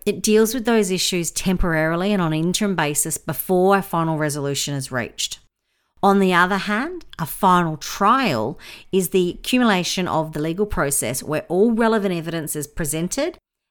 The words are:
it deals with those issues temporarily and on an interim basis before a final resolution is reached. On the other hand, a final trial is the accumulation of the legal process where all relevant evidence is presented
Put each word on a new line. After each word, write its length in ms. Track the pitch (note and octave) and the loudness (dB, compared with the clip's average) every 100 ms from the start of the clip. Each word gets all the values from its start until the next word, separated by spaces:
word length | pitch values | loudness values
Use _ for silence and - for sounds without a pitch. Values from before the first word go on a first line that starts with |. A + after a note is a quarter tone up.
| - | -4
it 160 | - | -2
deals 320 | - G#3+ G#3+ | 4 4 4
with 100 | B3+ | 2
those 280 | A3 A3+ F#3+ | 2 2 2
issues 400 | F#3 - F3+ E3 | 0 0 -2 -4
temporarily 800 | - F#3+ F#3 F#3 D#3+ D#3+ E3+ G3 | -4 0 2 2 2 2 0 0
and 100 | G#3 | 0
on 100 | E3 | 0
an 60 | D#3 | 0
interim 380 | E3+ F3+ G#3 F3 | 0 0 0 0
basis 420 | D3 D3+ D#3+ - | -2 -2 -4 -4
before 580 | - - - F#3 F#3 G3 | -6 -6 0 2 4 2
a 60 | |
final 340 | F3+ E3+ E3 D#3 | 0 -2 0 0
resolution 580 | D3+ C#3+ C#3+ C#3 - | -2 -2 -4 -4 -4
is 180 | C#3+ C3 | -6 -6
reached. 480 | B2+ A2 - - - _ _ _ _ _ _ | -6 -6 -6 -8 -8 _ _ _ _ _ _
On 160 | G3 G3 | 2 4
the 120 | F#3+ | 4
other 260 | F3 F#3 G3 | 4 4 0
hand, 460 | F#3+ G#3 D4 F4+ - - | -2 -2 -4 -8 -12 -8
a 80 | E3 | -8
final 500 | - G3 F3+ E3+ D#3 | 0 4 4 2 -2
trial 840 | - - G3+ C4 A#3+ A#2+ A2 D#3+ - - - | -8 -2 2 2 2 0 -2 -6 -14 -20 -4
is 160 | F#3+ F3+ | -2 2
the 220 | F#3+ F3 | 2 0
accumulation 760 | - - B3+ A#3+ F#3 E3+ - F3+ | -2 -2 2 4 2 0 -2 -2
of 260 | D#3 D#3 | -2 -2
the 80 | D#3 | -4
legal 260 | D#3+ E3+ G#3 | -4 -2 -2
process 540 | F#3 C#3+ - A2+ C3+ | 0 0 -2 -2 -4
where 220 | - D3+ - | -4 -6 -2
all 240 | F3 A#3 | 2 2
relevant 420 | A3+ A3+ A3 G3 | 2 2 2 0
evidence 400 | F3 D#3+ E3 D3+ | -2 -4 -6 -6
is 140 | D3+ D3 | -6 -8
presented 720 | - D#3 D#3 F3+ - D#4+ - _ _ _ | -6 -4 -4 -4 -4 -4 -6 _ _ _